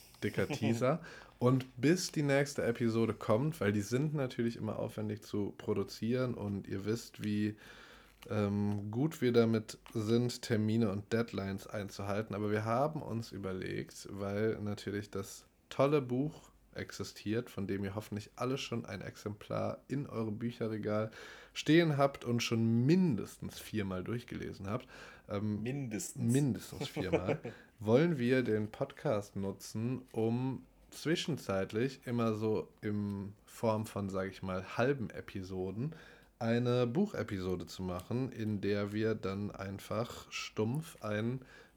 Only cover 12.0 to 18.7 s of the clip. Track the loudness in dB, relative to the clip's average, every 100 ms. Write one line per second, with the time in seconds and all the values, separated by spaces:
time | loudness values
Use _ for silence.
12 | -2 -2 -2 -2 0 2 2 2 2 0
13 | -4 -4 -6 -6 -4 -4 -4 -4 -6 -10
14 | -10 -6 -2 2 2 0 -2 -4 -4 -4
15 | -4 -6 -8 -12 -18 _ _ 2 4 4
16 | 2 0 0 -4 -18 -20 _ -8 -8 -6
17 | -10 -6 -2 -2 -2 -6 -2 -2 -2 -4
18 | -4 -8 -8 -6 -2 -2 -2